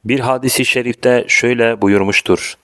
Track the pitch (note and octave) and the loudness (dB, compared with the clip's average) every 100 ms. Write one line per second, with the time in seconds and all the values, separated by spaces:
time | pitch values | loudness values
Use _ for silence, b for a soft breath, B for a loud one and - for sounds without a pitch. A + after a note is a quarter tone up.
0 | G#2+ C3+ B2 B2+ C3 - C3 B2+ A#2+ A#2 | -2 -2 0 -2 -2 -2 0 -2 -4 -2
1 | C3 B2 - - A#2 A#2+ A#2 A2+ G2 G2+ | 2 2 0 -2 0 2 0 2 2 2
2 | G2 G#2 - F2+ - - | 2 -2 0 -2 -2 -14